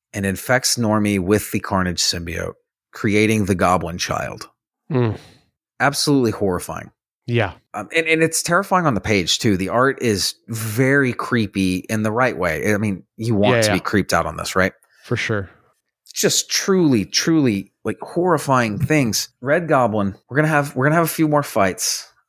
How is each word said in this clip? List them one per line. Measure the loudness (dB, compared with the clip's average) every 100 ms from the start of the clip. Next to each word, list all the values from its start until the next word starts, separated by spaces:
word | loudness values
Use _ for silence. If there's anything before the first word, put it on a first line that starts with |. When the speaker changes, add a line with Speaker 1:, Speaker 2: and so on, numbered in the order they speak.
| _
Speaker 1:
and | -4
infects | -4 -2 0 0 0 0
Normie | 2 2 2 0
with | 2 2 0
the | -6
Carnage | -2 0 0 -2
symbiote, | -2 -4 -6 -6 -8 -10 _ _ _
creating | -4 0 2 4 2 0
the |
Goblin | 2 2 2 -2 -6
Child. | -4 -4 -6 -10 -16 _ _ _ -4
Speaker 2:
Mm. | -2 0 -4 -12 -20 _ _ _ -2
Speaker 1:
Absolutely | -2 0 0 2 2
horrifying. | 0 -2 -4 -6 -12 -14 _ _ _ -4
Speaker 2:
Yeah. | -2 -2 -6 _
Speaker 1:
Um, | -12 -4
and, | -2 0
and | 2
it's | 2 0
terrifying | 0 -2 0 0 0
on |
the | 0
page, | 0 0 0 0
too. | 2 0
The | 0
art | 2 2 2
is | 0 0 -2 -8 -10
very | -8 -4 0 2 2 2
creepy | -2 -2 0 0 0 0 0 -2
in | -2
the | -2
right | 0 0 0
way. | -2 -2 0
I | 0
mean, | 0 -4 -10 -8
you | -2
want | 2 2 4
Speaker 2:
Yeah, |
Speaker 1:
to | 2
Speaker 2:
yeah. |
Speaker 1:
be | 0
creeped | 0 0 2
out | 0 -2
on | -6
this, | -4 0
right? | 0 -2 _ _
Speaker 2:
For | -6 -4
sure. | -2 -4 -6 _ _ _ _ _ -12
Speaker 1:
Just | -2 0 0 -2
truly, | -2 0 2 4 2
truly, | 2 -2 2 2 4 0 -4 _
like, | -8 -8
horrifying | -6 -2 2 2 2 2 2 -2
things. | 0 2 2 -2 -6 _
Red | -2 -2 2
Goblin, | 2 2 0 -2 -4 -4
we're | 0
gonna | 2
have, | 2 0
we're | 0 2
gonna | 2
have |
a | 0
few | 0 0
more | 0
fights. | 0 2 0 0 -4 -6 -10 _